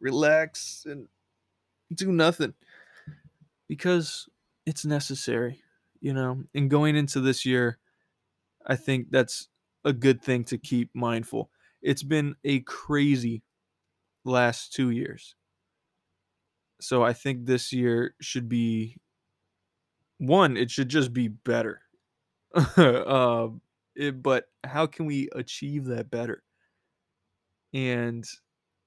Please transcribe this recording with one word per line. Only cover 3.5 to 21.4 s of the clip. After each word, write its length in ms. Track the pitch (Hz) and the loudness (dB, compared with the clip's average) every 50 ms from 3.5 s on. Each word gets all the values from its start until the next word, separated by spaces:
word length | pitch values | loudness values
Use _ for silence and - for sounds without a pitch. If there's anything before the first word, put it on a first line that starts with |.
| _ _ _ - | _ _ _ -12
because 600 | 151 139 - 180 180 175 160 - - - - _ _ _ _ _ _ _ - | -8 -2 0 2 2 2 2 -2 -8 -12 -14 _ _ _ _ _ _ _ -8
it's 180 | 156 151 - - | -6 -6 -4 -2
necessary, 760 | 151 147 143 143 - 139 131 - - 120 117 120 120 127 - _ _ _ _ _ _ _ - | -2 -2 -2 -2 -4 -8 -6 -4 -2 -2 -2 -2 -4 -6 -10 _ _ _ _ _ _ _ -8
you 120 | - 139 135 | -6 -4 -2
know? 300 | 135 131 127 127 131 - - - | -2 -2 -2 -4 -6 -8 -6 -2
And 160 | 143 143 135 | 0 2 4
going 280 | 143 147 151 156 151 | 4 4 4 4 4
into 240 | 151 147 139 - 139 | 2 0 0 -2 0
this 260 | 131 135 127 - - | 2 2 0 0 0
year, 320 | 127 127 123 123 120 113 _ _ _ _ _ _ _ _ _ _ _ _ _ _ _ _ _ - | 0 2 2 2 0 -2 _ _ _ _ _ _ _ _ _ _ _ _ _ _ _ _ _ -4
I 80 | - 127 | -4 -4
think 380 | - - - 135 127 117 - - | -2 0 -2 -2 -2 -2 0 2
that's 340 | 131 120 - - - - _ _ _ _ _ _ _ - | 2 2 2 0 -12 -12 _ _ _ _ _ _ _ -2
a 80 | 147 139 | -2 -2
good 300 | 117 120 135 127 120 - | 2 4 4 4 4 2
thing 200 | 135 127 123 113 | -2 -2 -2 -2
to 120 | - 131 110 | -4 -6 -8
keep 320 | - - 127 120 120 117 - | -6 -2 -2 -2 -2 -2 -4
mindful. 580 | 120 120 117 117 113 113 - 120 113 113 - _ _ _ _ _ _ - | -4 -2 -2 -2 -4 -6 -6 -6 -6 -8 -8 _ _ _ _ _ _ -2
It's 200 | 147 139 - 147 | -2 -2 -2 -2
been 320 | 139 156 151 147 143 139 _ - | -2 0 0 0 -2 -4 _ -4
a 180 | 143 139 131 123 | -2 -2 -2 -2
crazy 840 | - - - - - 151 143 143 147 139 127 120 117 117 113 _ _ _ _ _ _ _ _ _ _ _ _ _ _ _ _ - | -6 -14 -12 -6 -2 0 2 4 4 2 2 0 -2 -4 -6 _ _ _ _ _ _ _ _ _ _ _ _ _ _ _ _ -6
last 480 | 127 127 123 123 120 117 - - - - | 0 2 4 4 2 2 -2 -10 -10 -4
two 180 | - 131 123 | -2 0 0
years. 460 | 117 120 - - - - - - - _ _ _ _ _ _ _ _ _ _ _ _ _ _ _ _ _ _ _ _ _ _ _ _ _ _ _ _ - | 0 -2 -4 -6 -10 -14 -18 -20 -20 _ _ _ _ _ _ _ _ _ _ _ _ _ _ _ _ _ _ _ _ _ _ _ _ _ _ _ _ -14
So 220 | - - 131 123 117 | -6 0 2 4 4
I 100 | 120 123 | 4 2
think 320 | - - 139 131 123 120 | 0 -4 -6 -6 -4 0
this 280 | 123 127 127 - - - | 0 0 0 0 -2 -2
year 420 | 123 123 120 117 117 123 - - - | 0 0 2 2 2 0 -2 -6 -10
should 280 | 143 - - 127 120 113 | -12 -8 -8 -8 -6 -2
be, 500 | 120 117 117 113 113 110 110 113 - - _ _ _ _ _ _ _ _ _ _ _ _ _ _ _ _ _ _ _ _ _ _ _ - | -2 0 0 0 0 -2 -4 -6 -10 -18 _ _ _ _ _ _ _ _ _ _ _ _ _ _ _ _ _ _ _ _ _ _ _ -6
one, 380 | - 127 156 196 190 151 127 | 0 4 6 6 6 6 4
it 140 | 101 123 117 | 2 -2 -2
should 180 | - - 135 123 | 0 -2 -2 0
just 240 | 139 156 135 123 117 | 2 2 2 2 0
be 140 | 127 120 | -2 -2
better. 560 | 110 107 - | -2 -4 -6